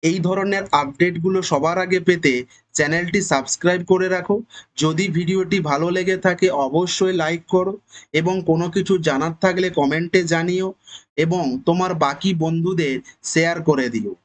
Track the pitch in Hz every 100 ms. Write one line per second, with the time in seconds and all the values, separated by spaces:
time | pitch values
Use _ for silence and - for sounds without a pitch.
0 | 165 185 175 190 196 196 190 147 143 139
1 | 175 170 175 190 180 147 156 175 185 180
2 | 170 175 156 127 123 _ _ - 147 160
3 | 175 202 196 139 131 - 175 180 175 185
4 | 185 185 175 214 233 - - - 156 160
5 | 196 160 175 190 180 202 156 143 170 180
6 | 180 185 185 175 185 147 135 147 180 -
7 | 185 185 156 170 - 185 185 202 _ -
8 | - 151 165 190 175 160 170 175 185 190
9 | 165 139 160 165 185 180 185 175 139 156
10 | 170 185 170 165 170 180 190 185 _ -
11 | _ - 160 180 147 127 - 170 185 175
12 | 147 143 196 175 160 165 170 180 151 131
13 | - - - 156 165 165 160 139 127 117
14 | 101 90